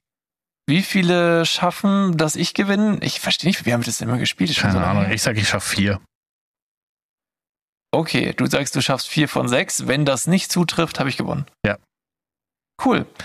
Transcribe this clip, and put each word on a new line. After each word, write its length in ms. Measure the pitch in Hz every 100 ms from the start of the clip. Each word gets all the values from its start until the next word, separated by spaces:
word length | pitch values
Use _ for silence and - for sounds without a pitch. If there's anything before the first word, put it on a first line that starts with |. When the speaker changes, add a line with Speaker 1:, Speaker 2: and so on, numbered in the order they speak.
| _ _ _ _ _ _ -
Speaker 1:
wie 140 | 170
viele 600 | 202 190 175 180 170 165
schaffen, 720 | 160 - 175 - 202 196 190 160
dass 200 | 156 -
ich 180 | 175
gewinne? 440 | - 202 196 214 190
Ich 180 | - -
verstehe 280 | - - 180
nicht, 160 | - 117
wie 60 |
haben 80 | 120
wir 40 | 117
das 120 | -
denn 100 | 107
immer 80 | 120
gespielt? 300 | - - 180
Ist 60 | -
schon 140 | 107
Speaker 2:
Keine 20 |
Speaker 1:
so 40 | 92
lange 100 | 90
Speaker 2:
Ahnung, 120 | 101 98
Speaker 1:
her. 80 |
Speaker 2:
ich 80 | 110
sag, 140 | 135 107
ich 100 | 101
schaff 140 | 101
vier. 360 | - - 101 98 _ _ _ _ _ _ _ _ _ _ _ _ _ _ _ _ _ _ _
Speaker 1:
Okay, 380 | 143 160 127 -
du 140 | - 131
sagst, 280 | 139 139
du 60 | 139
schaffst 260 | - 131 -
vier 200 | - 143
von 180 | - 123
sechs. 380 | 131 196 - 123
Wenn 200 | 135 143
das 200 | 127 156
nicht 240 | 185 -
zutrifft, 480 | 180 165 - 165 -
habe 100 | 139
ich 60 | -
gewonnen. 260 | - 139 143 _ 104
Speaker 2:
Ja. 100 | 101 _ _ _ _ _ _ _ _ _ -
Speaker 1:
Cool. 240 | 262 185 - -